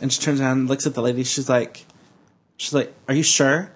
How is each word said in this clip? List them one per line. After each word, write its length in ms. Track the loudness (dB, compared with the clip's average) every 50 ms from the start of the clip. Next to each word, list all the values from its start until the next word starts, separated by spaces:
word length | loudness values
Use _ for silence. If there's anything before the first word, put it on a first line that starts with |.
And 100 | -2 -2
she 80 | -2 -2
turns 220 | 0 0 0 0
around 160 | 0 2 2
and 100 | 2 2
looks 200 | 0 0 0 -2
at 80 | -4 -2
the 60 | 0
lady. 220 | 0 0 0 0 -2
She's 240 | -2 -2 -4 0
like, 380 | 2 2 2 2 0 -8 -20 -20 _ -20 -20 -20 _ _ _ _ _ _ _ _ _ _
she's 160 | _ -10 -2 -2
like, 200 | -2 -2 -2 -8 -18 _
Are 60 | -2 0
you 100 | 0 2
sure? 480 | 2 4 4 4 4 2 0 -2 -6 -14